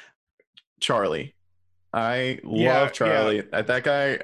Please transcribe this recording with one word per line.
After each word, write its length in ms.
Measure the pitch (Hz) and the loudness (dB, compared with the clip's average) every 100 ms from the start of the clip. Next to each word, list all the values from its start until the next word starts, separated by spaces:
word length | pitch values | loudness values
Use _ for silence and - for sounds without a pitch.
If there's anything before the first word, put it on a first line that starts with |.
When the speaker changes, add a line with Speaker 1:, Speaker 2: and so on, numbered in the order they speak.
| - _ _ _ _ _ _ - | -20 _ _ _ _ _ _ -6
Speaker 1:
Charlie. 560 | - 120 95 78 139 - _ _ _ _ _ | -2 0 0 -2 -6 -14 _ _ _ _ _
I 460 | 113 113 123 131 131 | -4 -2 -2 -4 -6
Speaker 2:
Yeah, 380 | - 110 123 127 | -4 0 4 4
Speaker 1:
love 120 | 143 | 2
Charlie. 440 | - 113 110 107 107 | 0 0 2 2 0
Speaker 2:
yeah. 60 | - | -2
Speaker 1:
Uh, 80 | - | -4
that 200 | 107 123 | 0 0
guy, 360 | 147 143 139 131 | 0 0 0 -2